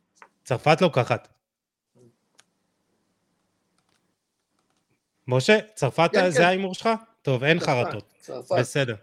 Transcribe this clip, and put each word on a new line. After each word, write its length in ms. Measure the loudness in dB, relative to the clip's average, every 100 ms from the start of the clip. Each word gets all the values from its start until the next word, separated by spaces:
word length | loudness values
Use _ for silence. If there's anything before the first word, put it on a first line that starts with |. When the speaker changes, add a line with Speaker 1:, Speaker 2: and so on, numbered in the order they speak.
| _ _ -20 _
Speaker 1:
צרפת 380 | -8 -2 2 2
לוקחת. 460 | 2 0 -2 -4 _ _ _ _ _ _ _ _ -20 _ _ _ _ _ _ _ _ _ _ _ _ _ _ _ _ _ _ _ _ _ _ _ _ _ _ _ _ _ _ _ -2
משה, 300 | 0 4 2 2 -6
צרפת 340 | -4 0 2
Speaker 2:
כן, 160 | 2 2
Speaker 1:
זה 80 | 4
Speaker 2:
כן. 40 | 2
Speaker 1:
ההימור 280 | 2 -4
שלך? 160 | -4 -4 -4 -8 _
טוב, 220 | -4 -2
אין 160 | 0 0
Speaker 2:
צרפת, 120 | 0
Speaker 1:
חרטות. 320 | -2 -2 -6 -14 _
Speaker 2:
צרפת. 360 | -18 -16 -4 -2
Speaker 1:
בסדר. 360 | -2 -2 -4 -6